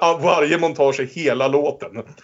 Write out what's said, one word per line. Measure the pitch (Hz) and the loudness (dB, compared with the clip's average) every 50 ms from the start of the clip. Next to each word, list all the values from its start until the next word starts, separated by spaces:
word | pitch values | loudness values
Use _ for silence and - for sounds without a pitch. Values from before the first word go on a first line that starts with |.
a-, | - 170 165 156 147 | 2 2 2 2 2
varje | 175 - 156 151 151 170 | 2 2 2 2 2 2
montage | 170 165 165 156 151 139 135 131 139 | 0 0 -2 0 2 2 2 2 -2
är | 131 | -6
hela | 127 - 170 156 135 117 127 135 | -8 -8 -4 -2 -2 0 0 0
låten. | 135 143 147 147 143 - - - 107 101 113 113 139 - - | 0 0 0 0 -2 -4 -8 -14 -14 -14 -14 -14 -16 -20 -20